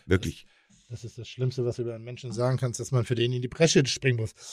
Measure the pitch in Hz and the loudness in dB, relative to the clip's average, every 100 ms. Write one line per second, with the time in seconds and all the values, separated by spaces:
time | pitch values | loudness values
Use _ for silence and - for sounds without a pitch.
0 | - 92 - - - _ _ _ _ 117 | 2 2 2 -6 -16 _ _ _ _ -12
1 | 113 - 110 - 127 123 120 120 120 113 | -12 -14 -16 -2 -2 0 -2 -2 -6 -6
2 | 113 127 123 120 123 127 131 113 120 131 | -12 -12 -8 -2 0 2 -2 -4 0 0
3 | 110 117 120 123 123 - 165 - 135 - | 2 0 0 0 -4 2 6 6 4 2
4 | 135 120 110 - - | 2 2 -2 -6 -16